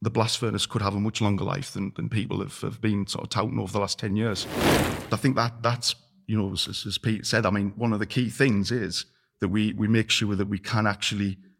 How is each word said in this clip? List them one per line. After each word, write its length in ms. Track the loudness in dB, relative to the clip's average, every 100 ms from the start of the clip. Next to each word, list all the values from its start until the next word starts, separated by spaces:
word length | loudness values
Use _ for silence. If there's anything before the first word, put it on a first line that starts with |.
the 80 | -2
blast 280 | 2 2 0
furnace 280 | 0 0 -2
could 160 | 0
have 140 | 0 2
a 40 |
much 200 | 0 2
longer 220 | 0 2
life 300 | 0 -4 -4
than, 180 | -6 -6 -6
than 120 | -4
people 320 | -2 -2 -4
have, 200 | -6 -6
have 180 | -8 -4
been 260 | 0 0 -2
sort 200 | -6 -4
of 40 |
touting 300 | -2 0 -2
over 120 | -2
the 80 | -2
last 200 | -2 -2
ten 160 | -2 0
years. 320 | 0 -2 -4 0 4 4 2 -2 -4
I 60 | 0
think 180 | 2 2
that 260 | 0 0
that's, 320 | 0 0 -2 -6 _ _ -2
you 120 | 0
know, 160 | 0
as, 140 | -2 -4
as, 180 | -4 -6
as 120 | -2
Pete 280 | 0 -2 2
said, 200 | 2 4
I 40 |
mean, 240 | 2 0 -2
one 160 | -2
of 60 | 0
the 60 | 0
key 240 | 0 -2
things 420 | 4 4 4 2
is 340 | -2 -2 -4 -8 _ _ -4
that 100 | 0
we, 240 | 2 0
we 140 | 2 4
make 220 | 4 4
sure 260 | 2 2 0
that 120 | 0
we 120 | -2
can 280 | -2 2 2
actually 500 | 2 -2 0 0 -2 -12 _